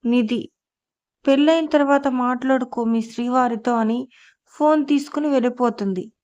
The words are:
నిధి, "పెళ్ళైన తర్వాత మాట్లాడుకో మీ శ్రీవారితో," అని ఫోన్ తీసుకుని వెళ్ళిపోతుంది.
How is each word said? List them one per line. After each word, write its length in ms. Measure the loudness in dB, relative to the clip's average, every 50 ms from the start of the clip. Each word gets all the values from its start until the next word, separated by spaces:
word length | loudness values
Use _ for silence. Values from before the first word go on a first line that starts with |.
| _
నిధి, 440 | 0 0 0 0 0 -4 -6 -6 -10 _ _ _ _ _ _ _ _ _ _ _ _ _ _ _ 2
"పెళ్ళైన 380 | 2 4 4 4 4 2 0
తర్వాత 420 | 0 2 2 2 4 2 2 2 0
మాట్లాడుకో 760 | -2 -2 -2 -2 -2 -2 0 0 0 0 0 -4 -4 -4 -2
మీ 180 | 0 0 -2
శ్రీవారితో," 760 | -2 -4 -8 -6 -6 -2 0 0 0 0 -2 -4 -2 -2 0
అని 320 | 0 0 0 -2 -4 -6 -10 _ _ _ -20 _ _ _
ఫోన్ 400 | _ _ 0 2 2 4 2 2
తీసుకుని 420 | 0 0 -2 -2 -2 -6 -4 -2 0
వెళ్ళిపోతుంది. 840 | 0 2 0 0 -2 0 -2 -2 -2 -2 -4 -4 -4 -4 -6 -10 _ _